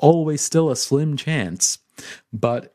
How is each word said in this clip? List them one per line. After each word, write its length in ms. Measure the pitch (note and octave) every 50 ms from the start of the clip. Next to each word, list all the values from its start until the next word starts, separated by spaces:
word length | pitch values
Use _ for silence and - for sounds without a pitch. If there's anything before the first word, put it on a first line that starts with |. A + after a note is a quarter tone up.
always 420 | - D3 E3+ E3+ D#3 D#3 D3+ C#3+
still 280 | - - - E3 D#3+ D3+
a 60 | B2+
slim 400 | - - - C#3 C#3+ D#3 D#3 D3
chance. 640 | C3 - D#3 D#3+ C#3 G2 E2+ F2 F#2+ - - - - _ _ _ - - - - - _ _ -
But 400 | G#2+ - A#2+ A#2+ A#2+ - - _